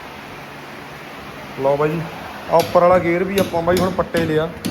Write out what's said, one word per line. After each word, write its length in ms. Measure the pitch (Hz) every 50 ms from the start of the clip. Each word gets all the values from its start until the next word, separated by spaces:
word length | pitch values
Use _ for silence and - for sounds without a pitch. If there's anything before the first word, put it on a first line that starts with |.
| - - - - - - - - - - - - - - - - - - - - - - - - - - - - - - - 139
ਲਓ 160 | 135 139 143
ਬਾਈ 140 | 143 151 156
ਜੀ, 100 | 160 170 156 165 - - - - - - - -
ਆਹ 60 | 165 165
ਉੱਪਰ 220 | 170 165 - 180
ਵਾਲਾ 180 | 175 180 185 185
ਗੇਅਰ 260 | 165 170 170 175 190
ਵੀ 140 | 185 196 196
ਆਪਾਂ 240 | 185 - 175 170
ਬਾਈ 140 | 170 170 180 175
ਹੁਣ 120 | 180 185
ਪੱਟੇ 320 | 180 - 165 - - 170 165
ਲਿਆ, 240 | 160 156 156 160 165 - - - -